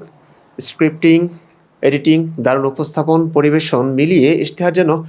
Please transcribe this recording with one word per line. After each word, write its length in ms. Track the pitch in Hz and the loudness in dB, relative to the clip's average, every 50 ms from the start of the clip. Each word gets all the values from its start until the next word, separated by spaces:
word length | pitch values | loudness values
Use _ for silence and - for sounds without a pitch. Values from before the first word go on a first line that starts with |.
| - - _ _ _ _ _ _ _ _ - - | -20 -20 _ _ _ _ _ _ _ _ -14 -10
স্ক্রিপ্টিং, 680 | - - - - 160 156 156 160 - 165 165 170 175 175 170 - _ _ _ _ _ _ _ - | -10 -8 -4 -2 -2 -2 0 0 2 4 4 4 2 -2 -8 -12 _ _ _ _ _ _ _ -2
এডিটিং, 460 | - 139 139 147 147 156 156 160 165 165 160 143 | 0 0 0 2 2 2 2 2 0 -4 -6 -4
দারুণ 240 | 117 123 131 139 135 | -2 0 0 0 -2
উপস্থাপন, 640 | 135 135 - 151 151 - 160 147 156 160 165 165 165 | -4 -4 -6 -8 -6 -4 -4 0 0 2 0 0 0
পরিবেশন 580 | 160 147 147 147 147 156 156 - - 123 127 | 0 0 2 2 2 0 -2 0 -2 0 0
মিলিয়ে 480 | 135 131 135 151 165 185 160 127 147 165 | 0 0 0 0 2 2 4 4 4 2
ইশতেহার 380 | - - 147 - - 175 180 | 0 -2 -4 -4 -2 -2 -2
যেন 300 | 165 185 180 156 160 160 160 | 0 0 0 0 0 -2 -4